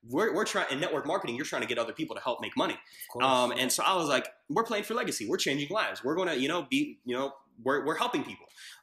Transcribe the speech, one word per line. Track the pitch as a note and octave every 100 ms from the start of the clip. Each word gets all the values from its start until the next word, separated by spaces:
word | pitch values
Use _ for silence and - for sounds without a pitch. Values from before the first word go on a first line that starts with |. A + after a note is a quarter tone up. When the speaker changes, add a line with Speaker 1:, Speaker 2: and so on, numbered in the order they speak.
Speaker 1:
We're, | A2+ C3 G#3+
we're | E3 A3
trying, | G3 F3
in | C3+
network | F3 D3 C3
marketing, | F#3+ C3 A#2+
you're |
trying | - D3+
to | A2+
get | A#2+
other | A2+
people | G#2 D#3+ G2+
to |
help | - A#2+
make | G#2+ B2+
money. | -
Speaker 2:
Of | - - - -
course. | A#2+
Speaker 1:
Um, | B2+ C3 B2
and | - B2+
so | -
I | B2
was | F#3+ D#3
like, | C3 - - _
"We're | D3+
playing | A3+ A3
for | -
legacy. | A3+ A3+ B2+ G#2
We're | F#3
changing | - C#3 C#3+
lives. | G3+ C#3 -
We're | B2 D#3+
gonna, | F#3
you | D3 C3+
know, | F3
be, | D3 C3+ D3 A#2+
you | A#2+
know, | B2 C#3 - _ -
we're, | A#2 C#3+ C3+
we're | D#3
helping | A#3 D#3+
people." | B2 G2 - - - -